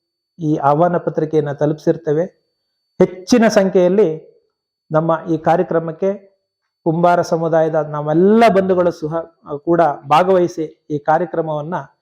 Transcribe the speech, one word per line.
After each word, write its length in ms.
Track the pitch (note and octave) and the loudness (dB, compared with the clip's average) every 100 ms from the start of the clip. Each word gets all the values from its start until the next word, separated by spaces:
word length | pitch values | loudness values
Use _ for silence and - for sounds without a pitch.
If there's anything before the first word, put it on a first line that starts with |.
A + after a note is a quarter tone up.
| _ _ _ - | _ _ _ -8
ಈ 180 | D3+ D#3 | -4 0
ಆಹ್ವಾನ 400 | C#3 D3 F3 E3+ | 0 2 2 0
ಪತ್ರಿಕೆಯನ್ನ 560 | E3 D#3+ D#3 D#3 D3 | -4 -6 -2 -2 -2
ತಲುಪಿಸಿರ್ತೇವೆ. 720 | C#3 D3+ D#3 E3+ E3 D#3 D3 F#3+ _ _ _ _ _ _ - | -2 -4 -2 -2 -2 -2 -4 -4 _ _ _ _ _ _ -2
ಹೆಚ್ಚಿನ 480 | F#3 - - B3 A3 | -2 -2 -2 2 4
ಸಂಖ್ಯೆಯಲ್ಲಿ 600 | G#3 F#3+ F#3 F3+ G3 G3+ D#3 - _ _ _ _ _ - | 2 2 2 2 2 0 -2 -12 _ _ _ _ _ -4
ನಮ್ಮ 300 | D#3 E3 D#3+ - | -2 0 -2 -4
ಈ 100 | D#3 | -2
ಕಾರ್ಯಕ್ರಮಕ್ಕೆ 1000 | E3 E3+ F3 E3 E3 D#3 F#3+ G3+ - _ _ _ _ _ | 0 0 0 -4 -4 -4 -4 -6 -12 _ _ _ _ _
ಕುಂಬಾರ 380 | E3+ E3 F3 F3 | -4 0 2 2
ಸಮುದಾಯದ 520 | E3 E3 E3 D#3+ D#3+ | 0 -2 0 0 0
ನಾವೆಲ್ಲ 720 | D#3 D3+ D3 D3+ D#3+ F#3+ A3 A#3 F#3+ | -2 -4 -6 -2 2 4 6 4 4
ಬಂಧುಗಳು 340 | F#3+ F3+ F3 | 2 0 0
ಸುಹ-, 680 | E3 D3+ E3 E3 _ - D3 | -2 -6 -8 -10 _ -14 -8
ಕೂಡ 220 | - E3+ | -2 2
ಭಾಗವಹಿಸಿ 1040 | D#3 C3+ C#3 D3+ F#3 F#3+ F3 E3 D#3 - - | 2 -2 0 2 4 2 0 -4 -10 -12 -10
ಈ 80 | D3 | -6
ಕಾರ್ಯಕ್ರಮವನ್ನ 760 | D#3 D#3+ F3 E3 D#3+ D3+ D3+ F3 C#3 _ | -2 -2 -2 -6 -6 -6 -8 -10 -12 _